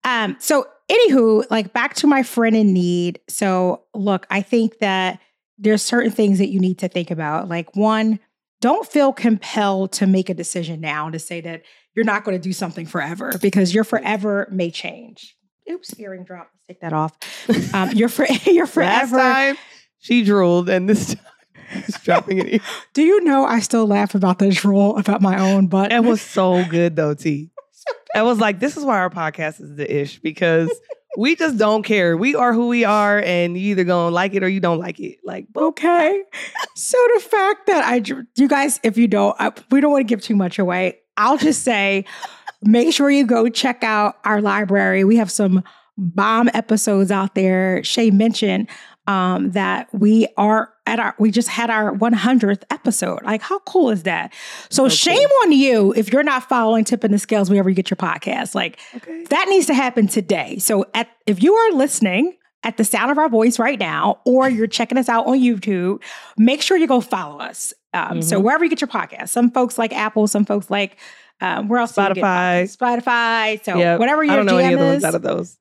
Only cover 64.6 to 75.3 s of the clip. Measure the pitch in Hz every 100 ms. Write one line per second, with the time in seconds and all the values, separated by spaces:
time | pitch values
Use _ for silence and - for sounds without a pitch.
64.6 | 220 - 226 254 247 226 240 262 247 214
65.6 | 214 185 180 208 - - - - 226 294
66.6 | - 370 320 254 - 190 151 147 - -
67.6 | - - _ 180 - 170 160 196 214 311
68.6 | 339 330 254 - - - - 247 240 247
69.6 | 247 247 226 233 214 214 208 208 208 208
70.6 | - 202 196 _ - - _ _ 185 170
71.6 | 214 240 233 - 196 185 196 180 180 175
72.6 | 185 - 247 240 240 240 233 226 220 214
73.6 | - 175 175 170 240 302 302 285 202 180
74.6 | 175 - 160 175 160 - -